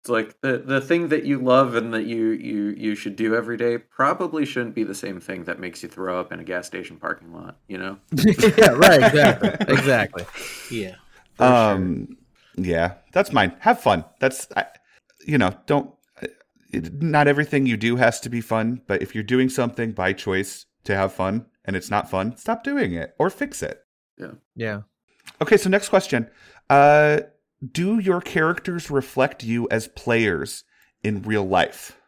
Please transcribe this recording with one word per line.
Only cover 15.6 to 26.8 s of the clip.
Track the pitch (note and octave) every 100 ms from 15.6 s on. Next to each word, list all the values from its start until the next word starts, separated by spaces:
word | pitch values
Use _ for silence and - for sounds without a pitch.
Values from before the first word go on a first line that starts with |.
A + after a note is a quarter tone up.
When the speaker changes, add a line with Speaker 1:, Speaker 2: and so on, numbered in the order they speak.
| -
Speaker 4:
don't, | D3 - _ _ _ - _ _ _ _
it, | - - C#3+
not | D#3+ D3 C#3+
everything | C#3+ D3 C#3+ C3
you | A2
do | A#2 A#2+
has | A#2+ -
to | A#2+
be | A#2+
fun, | A2 A2+ A2+ B2 -
but | G2
if | F#2+
you're | G#2+
doing | G#2 B2+ C3
something | C3 B2 B2 A2+
by | G#2 F#2
choice | F#2+ - F#2+ G2+ - - _
to | -
have | G2 F#2+
fun | - F#2+ A2 - _
and | -
it's | F#2+ -
not | G#2 -
fun, | F#2+ G#2 B2+
stop | - A3+
doing | C#4 C#4+ G2+
it | E2 - -
or | E3+
fix | - C#4+ -
it. | - - _ _ _ _
Speaker 1:
Yeah. | F2+ - _
Speaker 2:
Yeah. | - A2+ G#2 - _ _ _ - _
Speaker 4:
Okay, | D3+ G#3
so | F#3+
next | G3 -
question. | F#3+ - B2 A2+ _ _ _ _
Uh, | C#3